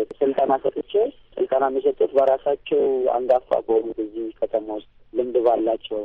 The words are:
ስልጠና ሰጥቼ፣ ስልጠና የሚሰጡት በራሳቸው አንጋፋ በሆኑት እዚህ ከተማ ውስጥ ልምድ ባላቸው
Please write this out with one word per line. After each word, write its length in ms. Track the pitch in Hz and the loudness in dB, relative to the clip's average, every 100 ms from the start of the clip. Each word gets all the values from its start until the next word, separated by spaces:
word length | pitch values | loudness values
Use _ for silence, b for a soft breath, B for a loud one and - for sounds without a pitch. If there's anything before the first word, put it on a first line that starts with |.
| 107 | 0
ስልጠና 380 | - 135 135 139 135 | -2 -2 0 0 0
ሰጥቼ፣ 340 | - - - 202 254 - _ | -2 -6 -2 0 0 -4 _
ስልጠና 340 | - 381 131 | -6 -2 0
የሚሰጡት 480 | 135 135 143 135 - | 0 0 -2 0 0
በራሳቸው 680 | 139 135 135 143 143 - 147 147 131 127 | 2 4 2 0 -4 0 0 2 0 0
አንጋፋ 360 | 120 127 127 - 120 | 0 2 2 2 -2
በሆኑት 380 | 113 113 113 110 | 2 0 0 -6
እዚህ 280 | 107 110 113 - | -8 -6 -10 -6
ከተማ 320 | 110 113 107 | -4 -4 -4
ውስጥ 160 | 107 - _ - | -10 -12 _ -10
ልምድ 220 | 113 123 120 | -4 -2 2
ባላቸው 560 | 117 110 113 113 - 107 | 2 2 0 -2 -6 -8